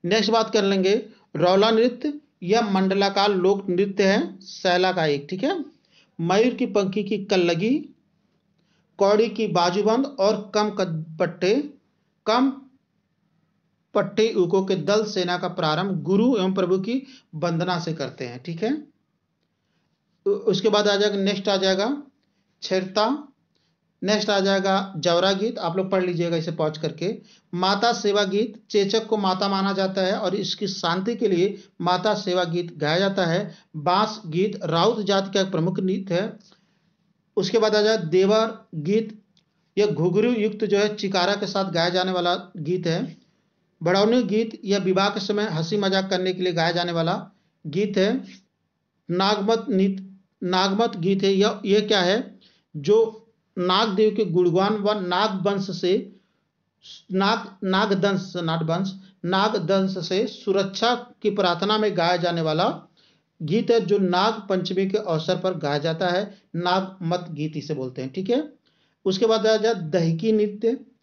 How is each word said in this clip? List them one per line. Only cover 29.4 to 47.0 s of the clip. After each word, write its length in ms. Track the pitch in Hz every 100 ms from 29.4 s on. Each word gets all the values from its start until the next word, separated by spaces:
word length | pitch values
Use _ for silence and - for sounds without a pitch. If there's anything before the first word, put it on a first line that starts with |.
| 202
माना 240 | 196 196
जाता 300 | 190 190 190
है 160 | 185 190
और 160 | 202
इसकी 320 | 196 185 - 196
शांति 460 | 196 170 175 190 240
के 120 | 220
लिए 280 | 175 196 196 - _
माता 340 | 175 180 208 196
सेवा 280 | 190 180 175
गीत 260 | 170 170 151
गाया 200 | 147 170
जाता 280 | 196 196 175
है। 280 | 170 160 - _ 156
बांस 420 | 147 185 214 - 165
गीत 320 | 160 202 -
राउत 400 | 160 165 196 233 196
जाति 240 | 196 196
का 100 | 202
एक 100 | 190
प्रमुख 280 | 185 160 165
नृत्य 340 | 190 196 -
है। 240 | 175 220 - - _ _ _ _ _ _ _ _ -
उसके 220 | 185 233
बाद 160 | 214
आ 60 | 214
जाए 140 | 214 220 160
देवर 520 | 180 190 220 220 - - 160
गीत, 420 | 147 214 220 - _ _ _ _ _ -
यह 100 | 208
घुघरू 460 | 147 175 180 240
युक्त 320 | 233 208 208
जो 140 | 208 202
है 160 | 208 208
चिकारा 380 | 196 190 180
के 120 | 202 196
साथ 260 | 196 190
गाया 160 | 165 170
जाने 220 | 185 185
वाला 220 | 180 175 185 - -
गीत 280 | 147 185 180
है। 140 | 165 - - _ _ _ _ _ _
बड़ौनी 420 | 165 190 214 247
गीत 360 | 202 208 226 -
यह 140 | 190 196
विवाह 280 | 185 185 202
के 100 | 202
समय 280 | - 208 214
हंसी 260 | 160 165 208
मजाक 320 | 196 190 190
करने 220 | 185 185
के 100 | 185
लिए 100 | 180
गाया 180 | 170 165
जाने 200 | 170 175
वाला 220 | 170